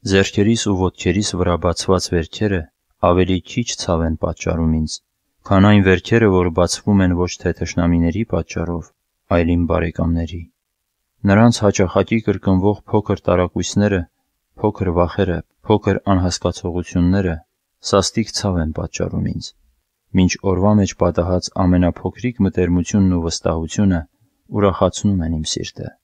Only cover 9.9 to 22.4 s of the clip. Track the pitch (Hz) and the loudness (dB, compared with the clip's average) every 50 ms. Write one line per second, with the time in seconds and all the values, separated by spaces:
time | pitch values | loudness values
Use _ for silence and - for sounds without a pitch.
9.9 | 80 - 85 85 85 85 85 78 80 85 82 - _ _ _ _ _ _ _ _ | -4 -4 -2 -2 -2 -2 -4 -6 -8 -14 -14 -16 _ _ _ _ _ _ _ _
10.9 | _ _ _ _ _ _ - 101 98 101 113 120 117 - - 101 95 - 101 87 | _ _ _ _ _ _ 0 2 4 4 4 4 2 2 0 0 2 2 0 0
11.9 | - 95 98 - 113 113 104 - 101 95 - - 95 92 90 101 104 - - - | 2 0 0 0 -2 -2 0 -2 -4 -2 0 0 0 2 2 0 -2 -2 -6 -2
12.9 | - 107 101 - 104 92 _ - 90 87 90 87 _ 92 87 - - 101 101 104 | -2 -2 0 -2 -4 -4 _ 0 2 2 2 0 _ -6 -6 -4 0 0 0 2
13.9 | 101 92 82 - _ _ _ _ _ _ _ _ _ - - 107 104 - 101 92 | 0 -2 -4 -6 _ _ _ _ _ _ _ _ _ -2 -2 -2 -2 0 -4 -2
14.9 | 85 87 87 87 - - 101 90 87 82 80 _ _ _ _ - 110 104 - - | 2 2 2 0 2 -2 -2 0 -2 -4 -6 _ _ _ _ 0 0 2 2 0
15.9 | 95 - _ - 101 92 90 90 87 - - 90 85 - - 87 85 90 87 - | -2 -2 _ 0 0 2 2 0 -2 -2 -4 -4 -6 -4 -8 -6 -6 -6 -8 -4
16.9 | - 92 87 87 90 101 98 90 82 80 - _ _ _ _ _ _ _ _ - | -2 0 2 2 2 2 0 -2 -4 -6 -10 _ _ _ _ _ _ _ _ 0
17.9 | - 101 95 - - - 110 - - - - 104 92 87 80 78 78 - 87 87 | 2 2 2 2 -2 -4 -4 -4 -6 -4 -4 -2 0 0 -2 -2 -4 -6 -8 -8
18.9 | _ - 92 90 - - - - - - - - - _ _ _ _ _ _ _ | _ -6 -6 -4 -4 -4 -4 -4 -6 -8 -10 -12 -18 _ _ _ _ _ _ _
19.9 | _ _ _ _ - 95 92 90 - - - 98 92 90 92 104 107 104 98 90 | _ _ _ _ 0 2 2 2 2 -2 -2 -2 0 2 2 4 4 4 2 2
20.9 | - _ - 90 82 - 82 90 90 90 - - _ - 95 90 90 90 90 87 | 0 _ 0 0 2 0 0 0 0 -2 -2 -4 _ -2 0 2 4 4 2 2
21.9 | 85 - - 95 90 - - 127 120 _ | 0 -2 -6 -8 -8 -6 -8 -8 -2 _